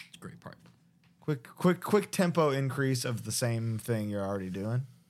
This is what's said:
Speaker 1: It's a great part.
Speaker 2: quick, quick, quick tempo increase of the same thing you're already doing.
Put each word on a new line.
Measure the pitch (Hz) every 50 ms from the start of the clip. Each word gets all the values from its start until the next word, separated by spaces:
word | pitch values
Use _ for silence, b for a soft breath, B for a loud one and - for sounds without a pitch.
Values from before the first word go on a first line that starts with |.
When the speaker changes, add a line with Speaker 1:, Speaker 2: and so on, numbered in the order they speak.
| - -
Speaker 1:
It's | -
a | -
great | - 92 - -
part. | - - - - - - - _ _ _ _ _ _ _ _ _
Speaker 2:
quick, | - 156 147 123 - - -
quick, | - - 180 170 180
quick | - - 208 208 190 -
tempo | - - 190 175 - 170 156 147
increase | 135 139 139 131 123 139 135 131 131 123 123
of | 127 117 104 113
the | 110
same | - - 127 117 117 113 113 117 110 107
thing | - 123 117 110 104 104
you're | 101 101 98
already | 98 101 98 95 92
doing. | 90 98 101 110 117 131 135 - - _ _